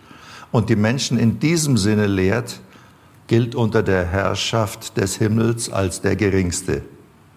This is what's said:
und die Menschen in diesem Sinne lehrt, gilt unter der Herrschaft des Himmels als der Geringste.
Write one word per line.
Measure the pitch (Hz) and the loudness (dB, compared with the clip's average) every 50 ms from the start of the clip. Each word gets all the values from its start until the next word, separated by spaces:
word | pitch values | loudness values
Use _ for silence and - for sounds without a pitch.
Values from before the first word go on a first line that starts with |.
| - - - - - - - - - - | -20 -20 -20 -20 -20 -20 -20 -20 -10 -2
und | - 117 98 117 | 0 0 2 2
die | 110 | 2
Menschen | 101 107 110 127 143 - - 135 113 | 2 2 2 0 -2 -2 -2 0 2
in | 120 113 98 - | 2 2 2 2
diesem | - 151 170 165 151 143 131 | 0 0 2 2 2 2 2
Sinne | 107 92 107 107 104 104 101 | 2 2 2 2 2 2 2
lehrt, | 98 95 92 95 110 120 120 - - - - - - - - - - - - - - - - - | 2 2 2 2 2 0 -2 -6 -12 -16 -18 -20 -20 -20 -20 -20 -20 -20 -20 -20 -20 -20 -2 2
gilt | 113 117 127 117 120 | 2 2 2 0 0
unter | 123 117 107 95 113 98 | -2 -2 2 2 0 2
der | 98 95 92 87 | 2 2 2 0
Herrschaft | 85 90 98 95 95 98 101 - - - 113 110 101 - - - - - | 0 -2 0 0 -2 -2 -4 -4 -2 0 -2 -2 -2 -4 -12 -14 -6 -2
des | 117 104 95 - | -2 -2 -2 0
Himmels | - 113 104 110 113 113 117 117 117 - - | -2 0 0 2 2 0 0 -2 -2 -6 -6
als | - - 98 92 - - | -4 -2 -2 -2 -4 -2
der | - 98 101 | -2 -2 0
Geringste. | 95 104 98 92 95 92 87 82 - - - 76 69 - - - - - - - - - - - | 2 0 2 2 2 0 0 -2 -4 -4 -4 -4 -4 -6 -10 -20 -20 -20 -20 -20 -20 -20 -20 -20